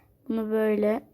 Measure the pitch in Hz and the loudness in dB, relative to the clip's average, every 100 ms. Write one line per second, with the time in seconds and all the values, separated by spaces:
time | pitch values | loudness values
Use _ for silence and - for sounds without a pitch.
0 | _ _ - 226 214 220 220 208 208 226 | _ _ -6 -4 -2 0 2 2 0 -2
1 | - | -6